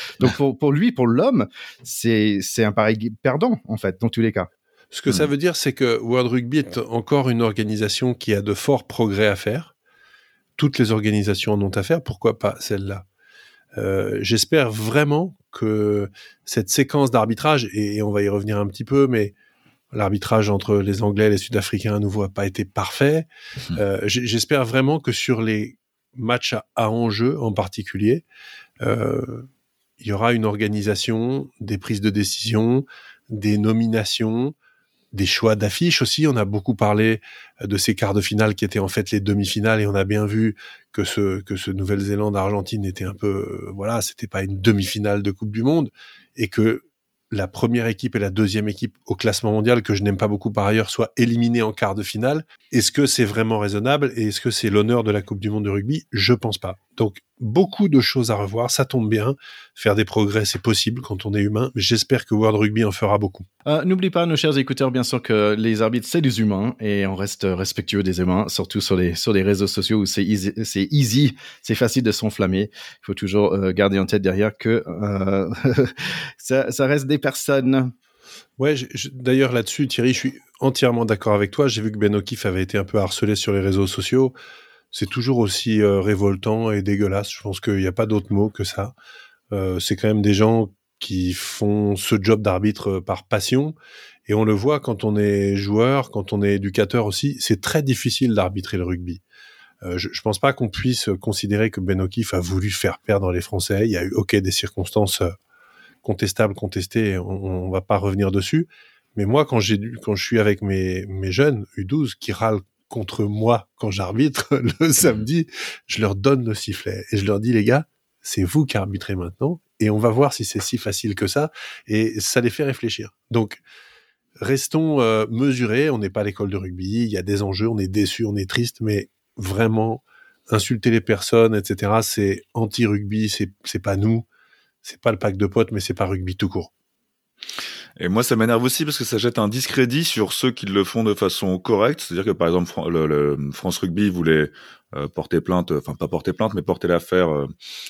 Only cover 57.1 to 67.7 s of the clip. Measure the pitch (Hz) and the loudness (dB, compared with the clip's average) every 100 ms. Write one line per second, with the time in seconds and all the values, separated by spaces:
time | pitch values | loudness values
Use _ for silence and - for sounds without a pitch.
57.1 | - - _ 117 131 190 - 196 139 123 | -2 -16 _ 0 2 2 2 4 4 4
58.1 | 135 113 101 101 110 120 - 135 131 107 | 0 0 0 -2 -2 -2 0 0 0 0
59.1 | 107 113 139 - - - - 110 101 107 | 2 0 -2 -8 -20 -20 -2 2 2 2
60.1 | 117 101 107 101 - 117 107 - 120 - | 2 2 2 -2 -2 0 0 0 -4 -6
61.1 | 95 107 104 101 107 127 113 95 117 - | -8 -4 0 0 0 -2 -2 0 0 2
62.1 | 123 - 107 110 107 107 107 107 95 101 | -2 0 2 2 4 2 2 0 0 2
63.1 | 104 101 - 92 _ 143 151 180 185 185 | 2 0 -6 -18 _ -2 0 2 0 0
64.1 | 170 170 156 156 139 131 135 135 127 123 | 0 0 2 2 0 0 0 0 0 -2
65.1 | 123 - 107 104 107 113 110 110 120 107 | -2 0 2 2 2 0 2 2 0 -2
66.1 | 175 139 110 107 98 113 - 107 101 98 | 0 2 2 2 2 -2 -4 -2 0 0
67.1 | 95 101 - 98 90 98 | -2 -6 -2 -2 0 -2